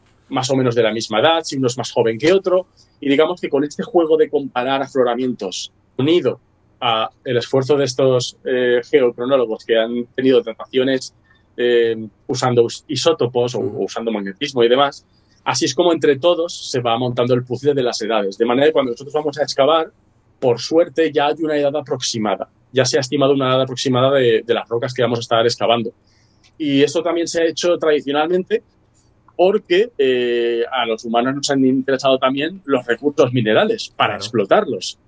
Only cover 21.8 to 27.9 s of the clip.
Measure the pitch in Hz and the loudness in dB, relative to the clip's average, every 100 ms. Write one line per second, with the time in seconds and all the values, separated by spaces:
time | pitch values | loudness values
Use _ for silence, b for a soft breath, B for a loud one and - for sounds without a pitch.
21.8 | 143 135 - 117 107 95 - _ _ 131 | -6 -6 -6 -4 -2 -4 -6 _ _ 0
22.8 | 127 151 131 143 139 139 131 131 131 127 | 2 0 -2 0 2 2 2 0 0 -4
23.8 | 135 123 131 139 120 110 113 110 - 117 | -2 2 2 4 2 2 0 -4 -2 -6
24.8 | 127 127 117 117 117 113 117 - 101 120 | -6 -2 -2 -2 0 0 2 0 0 0
25.8 | 113 - _ b b b b - 151 139 | -2 -12 _ b b b b -8 -2 2
26.8 | 143 170 170 170 165 170 165 147 175 170 | 2 0 -2 -4 -2 -2 -2 0 -2 0
27.8 | 160 | 2